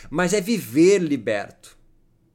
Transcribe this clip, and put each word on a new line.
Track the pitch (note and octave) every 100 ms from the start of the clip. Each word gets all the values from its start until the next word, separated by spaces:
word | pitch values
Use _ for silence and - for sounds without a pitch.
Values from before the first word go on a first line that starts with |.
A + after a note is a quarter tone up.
| -
Mas | D3+ F3+
é | G#3
viver | F#3+ A3 A2+ C3 F3 G3+
liberto. | D#3+ C#3 G#2+ G#2 - - - _ _ _ _ _ _